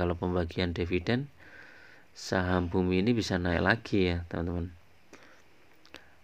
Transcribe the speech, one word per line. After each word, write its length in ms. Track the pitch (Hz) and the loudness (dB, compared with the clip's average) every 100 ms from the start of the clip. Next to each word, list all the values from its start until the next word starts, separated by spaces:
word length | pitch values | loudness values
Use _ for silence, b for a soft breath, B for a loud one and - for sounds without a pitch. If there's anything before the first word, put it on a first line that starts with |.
kalau 160 | 87 85 | 0 0
pembagian 560 | 92 90 85 - 90 | 0 0 -2 -2 -2
dividen, 560 | 85 87 90 87 120 147 - B B B B B B B - | -2 -2 -2 0 -2 -4 -12 B B B B B B B -16
saham 560 | - 95 90 90 87 | -2 0 2 2 2
Bumi 320 | 92 90 92 | 0 2 2
ini 80 | 107 | 2
bisa 240 | 117 92 92 | 2 0 0
naik 240 | 87 85 | 2 2
lagi 480 | 90 113 - 104 90 | 2 2 0 2 2
ya, 160 | 87 85 | 0 -4
teman-teman. 400 | 90 85 87 87 87 - - - - B B B - - - - - B B | -6 -4 -4 -6 -10 -20 -20 -20 -20 B B B -20 -20 -20 -20 -20 B B